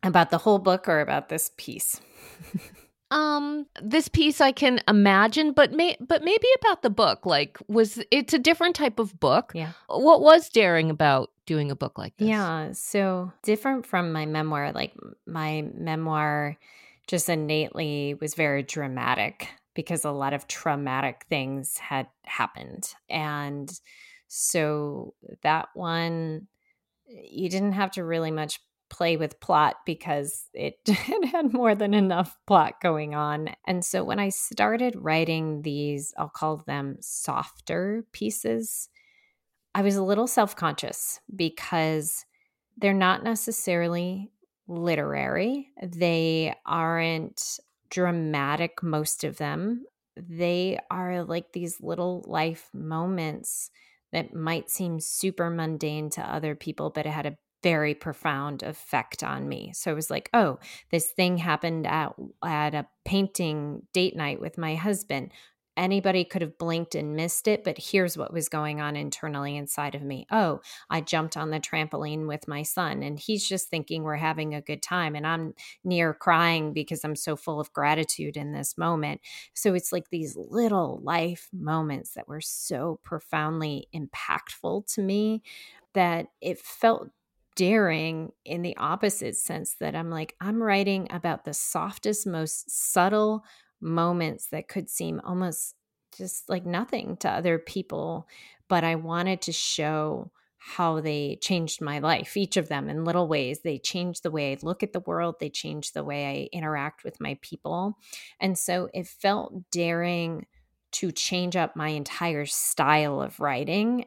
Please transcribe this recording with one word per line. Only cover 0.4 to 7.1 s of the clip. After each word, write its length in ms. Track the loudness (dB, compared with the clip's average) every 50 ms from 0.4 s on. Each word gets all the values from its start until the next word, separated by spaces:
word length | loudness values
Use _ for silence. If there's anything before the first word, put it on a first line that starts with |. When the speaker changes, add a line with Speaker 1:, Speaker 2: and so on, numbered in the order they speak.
| 6 6 6 6
Speaker 1:
book 280 | 6 4 4 4 4 2
or 140 | 2 2
about 260 | 4 2 0 -2 -2 -2
this 220 | -4 -4 -4 -4 _ -10
piece? 420 | -12 -12 -8 -6 -4 -4 -4 -6 -10
<laughs> 560 | -20 -20 -20 -20 -20 -20 -20 -20 -8 -8 -8 -8 -8 -20 -20 -20 _ _ _ _ _
Speaker 2:
Um, 540 | 0 0 2 2 0 0 0 -2 -4 -4 -6 -8 _ -12
this 260 | -8 2 2 2 2 4
piece 320 | 4 4 4 4 6 6
I 140 | 6 6 6
can 260 | 6 4 4 4 4 4 6
imagine, 640 | 8 8 8 10 8 8 6 6 6 4 2 4
but 220 | 8 8 8 8 8
may-, 240 | 4 4 4 2 -2
but 240 | 0 2 2 2 4
maybe 240 | 4 4 6 8 6 6 8
about 200 | 8 4 4 6
the 80 | 2 0
book. 360 | 4 6 6 6